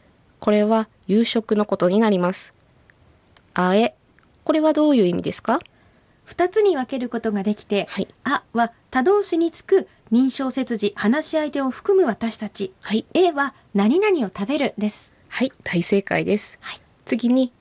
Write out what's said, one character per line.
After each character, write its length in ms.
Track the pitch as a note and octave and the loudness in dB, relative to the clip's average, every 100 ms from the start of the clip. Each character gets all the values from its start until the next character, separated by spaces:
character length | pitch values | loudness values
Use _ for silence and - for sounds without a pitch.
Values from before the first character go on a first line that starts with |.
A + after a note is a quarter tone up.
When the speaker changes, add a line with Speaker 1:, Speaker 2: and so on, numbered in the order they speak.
| _ _ _ _ | _ _ _ _
Speaker 1:
こ 100 | - | 0
れ 140 | G#3 | 2
は 240 | G#3 A3+ A3 _ - | 2 0 -2 _ -2
夕 180 | G3+ | 0
食 320 | A#3 A#3 A3 G#3 | 2 -2 -2 -2
の 80 | |
こ 120 | G#3 - | 0 0
と 100 | F3 | 2
に 120 | G3 | 2
な 100 | A3+ | 2
り 80 | F#3+ | 2
ま 140 | F3+ | 0
す。 200 | F#3 - _ _ _ _ _ _ _ _ _ _ | -4 -12 _ _ _ _ _ _ _ _ _ _
あ 200 | - F3+ G3 | -2 2 2
え。 180 | A#3+ - _ _ _ _ | 0 -4 _ _ _ _
こ 80 | - | -2
れ 80 | D#4 | 2
は 120 | D#4 | 2
ど 180 | D4 D4+ | 4 4
う 60 | C4+ | 4
い 60 | |
う 40 | F3+ | 4
意 80 | |
味 80 | F3 | 0
で 100 | F3 | -4
す 100 | - | -6
か？ 180 | - C4+ - _ _ _ _ _ | -2 -2 -4 _ _ _ _ _
Speaker 2:
二 240 | - - F4+ | -12 -4 -2
つ 80 | A4 | 2
に 200 | G#4 D4+ | 2 2
分 100 | B3 | -2
け 120 | C4+ | -6
る 100 | B3 | -6
こ 120 | A3+ | -4
と 100 | A3+ | -4
が 120 | G#3 | -2
で 120 | G3 | -2
き 100 | G#3 | -4
て、 220 | - G3+ - | -2 -2 -2
Speaker 1:
は 140 | - | -6
い。 60 | - _ | -8 _
Speaker 2:
あ 180 | - C#4+ - | -6 -6 -4
は 200 | A3+ A#3 - _ | -2 -2 -4 _
他 120 | C4 | 0
動 200 | B3+ G#4 | 2 2
詞 160 | G4 E4 | 0 -2
に 120 | E4 | -2
つ 140 | - | -4
く 240 | - F#4+ F#4 _ _ | 0 0 0 _ _
認 180 | A#3 C4 | 2 2
証 200 | - C4+ | 0 -4
切 260 | B3+ - A3+ | -4 -4 -2
字、 160 | G#3 - | -4 0
話 300 | G#3 C#4+ D4+ | 0 0 0
し 100 | D#4+ | -2
相 120 | D4+ | -2
手 80 | C#4+ | -2
を 100 | C4 | -4
含 300 | - - F#4+ | -4 2 2
む 60 | D#4 | 2
私 300 | G3+ A3+ - | 0 -6 -6
た 120 | G#3 | -10
ち。 260 | - G3 - | -8 -10 -10
Speaker 1:
は 140 | - | -4
い。 120 | G#3 - | -4 -2
Speaker 2:
え 180 | D#4 F4+ | 2 2
は 220 | C#4+ C#4 - _ | 2 -4 -6 _
何 260 | G3 G#3 E4 | 0 2 2
々 180 | G#4+ F4 G3 | 2 0 -2
を 20 | |
食 180 | - G3+ | -4 -4
べ 120 | D4 | -2
る 160 | B3+ - | -2 -2
で 120 | G#3 | -6
す。 260 | - - _ _ | -6 -16 _ _
Speaker 1:
は 160 | - | -4
い。 80 | C4 - | -4 -4
大 180 | - F3+ | -4 -4
正 200 | E3+ G3+ | 0 -2
解 220 | - F3 | 0 -2
で 140 | E3+ G#3 | 0 -2
す。 200 | - - | -4 -16
Speaker 2:
は 140 | - | -18
い。 60 | - _ _ | -18 _ _
Speaker 1:
次 240 | - A#3 A#3+ | -6 -2 0
に、 240 | C4 B3+ - | 2 0 -6